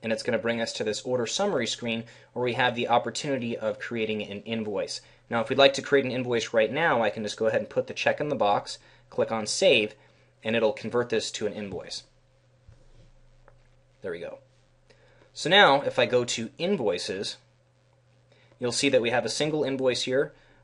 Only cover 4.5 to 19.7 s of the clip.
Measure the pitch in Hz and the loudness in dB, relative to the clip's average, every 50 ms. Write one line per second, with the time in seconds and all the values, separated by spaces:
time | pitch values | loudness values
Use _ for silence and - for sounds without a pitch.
4.5 | 113 113 107 107 101 95 87 - - - - - - _ _ - 117 117 110 - | -6 -4 -4 -4 -4 -4 -4 -6 -8 -12 -14 -18 -20 _ _ -4 -2 -2 -2 0
5.5 | 131 131 139 139 139 - - - 143 139 131 - 117 127 127 123 120 113 110 - | 4 6 6 6 6 2 0 2 4 4 4 2 -2 -4 -2 0 0 0 0 2
6.5 | - 113 110 110 123 151 165 165 139 117 113 104 - 113 104 104 - - 110 110 | 2 4 4 4 2 0 2 2 2 2 2 2 0 -2 -6 -6 -4 0 0 2
7.5 | 113 - 104 - - 127 127 - - - - 120 110 - 147 147 139 110 107 101 | 2 0 -2 -2 -2 -2 -2 -2 -6 -2 0 0 0 0 -2 -4 0 0 2 2
8.5 | 104 123 - - - - - - - _ _ _ - - 113 - 113 113 107 104 | 2 2 -2 -6 -12 -16 -16 -20 -20 _ _ _ -4 -2 -2 -2 -2 -4 -4 -4
9.5 | - - 190 185 147 117 104 104 - - _ _ _ _ _ _ _ _ - 110 | -2 2 4 6 6 6 4 0 -4 -12 _ _ _ _ _ _ _ _ -6 -2
10.5 | 113 117 110 107 104 - - 110 113 120 120 120 113 107 - - - - 110 101 | 0 2 2 2 0 -2 -6 -2 -2 0 0 0 0 -2 -2 -4 -6 -6 -6 -6
11.5 | - 107 104 98 90 80 - - - - - _ _ _ _ _ _ _ _ _ | -4 -6 -8 -8 -8 -10 -10 -12 -12 -14 -14 _ _ _ _ _ _ _ _ _
12.5 | _ _ _ - - - - - - - - - - - - - - _ _ - | _ _ _ -20 -20 -20 -20 -20 -20 -20 -20 -20 -20 -20 -20 -20 -20 _ _ -20
13.5 | - - _ _ _ _ _ _ _ _ - 95 85 87 80 78 78 - - _ | -20 -20 _ _ _ _ _ _ _ _ -10 -8 -8 -8 -8 -10 -12 -14 -18 _
14.5 | _ _ _ _ _ _ _ _ _ _ _ _ _ _ _ _ _ - - 160 | _ _ _ _ _ _ _ _ _ _ _ _ _ _ _ _ _ -8 0 4
15.5 | 180 202 202 156 139 143 135 127 - - 120 110 123 123 120 117 - - 113 110 | 6 8 8 8 6 4 2 0 0 2 2 4 2 2 2 0 -2 -6 -6 -8
16.5 | - - - 185 208 165 117 101 87 87 - - 95 95 107 - - - _ _ | -8 -6 -2 -2 -2 0 0 0 -2 -2 -4 -6 -6 -6 -8 -10 -12 -14 _ _
17.5 | _ _ _ _ _ _ _ _ _ _ _ _ _ _ _ _ _ _ _ _ | _ _ _ _ _ _ _ _ _ _ _ _ _ _ _ _ _ _ _ _
18.5 | _ - 123 120 120 - - 139 127 123 113 117 117 120 113 110 - - 147 156 | _ -4 -4 -2 0 2 2 4 4 4 4 2 2 0 0 -2 -2 -2 -2 0
19.5 | 156 151 139 131 | 0 0 -2 -2